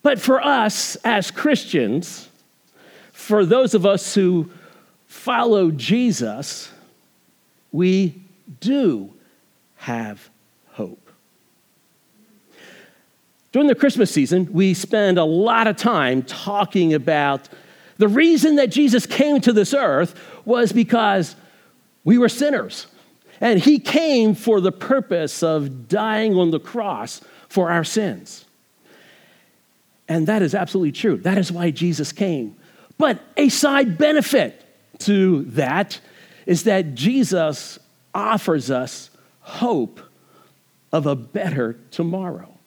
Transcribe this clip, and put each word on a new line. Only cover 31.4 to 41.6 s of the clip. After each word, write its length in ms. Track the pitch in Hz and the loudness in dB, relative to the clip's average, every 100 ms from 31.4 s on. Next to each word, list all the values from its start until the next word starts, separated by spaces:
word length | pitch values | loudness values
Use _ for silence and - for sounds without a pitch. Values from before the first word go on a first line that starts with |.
| 180 | -2
why 200 | 170 175 | -2 -4
Jesus 400 | 131 175 156 143 | -2 -4 -2 -6
came. 440 | - 196 151 110 - _ _ _ - | -4 -4 -4 -6 -12 _ _ _ -4
But 200 | 294 220 - - | -2 -2 -8 0
a 120 | 285 | 0
side 480 | - 294 277 254 160 | 2 0 2 0 0
benefit 680 | 302 302 - 269 127 - _ _ _ - | 2 2 2 0 0 -8 _ _ _ -8
to 460 | - 202 190 156 131 | 0 2 4 2 -2
that 540 | 117 131 165 202 - _ - - - - | -4 -2 -2 -4 -8 _ -20 -20 -12 -2
is 200 | 175 214 | 0 2
that 280 | 190 165 | 0 -2
Jesus 840 | 120 165 269 214 185 156 143 - - _ _ _ | -2 0 2 0 0 -2 -4 -12 -20 _ _ _
offers 560 | 190 208 220 - 160 120 | -6 -2 -2 0 -2 -2
us 400 | 127 131 - - _ _ _ | -4 -6 -12 -20 _ _ _
hope 600 | - - 240 180 110 - - _ _ _ _ _ _ _ _ | -18 -6 -2 -2 -4 -10 -20 _ _ _ _ _ _ _ _
of 140 | 156 147 | -2 -2
a 80 | 139 | -4
better 640 | 113 202 185 139 | -6 -6 -4 -4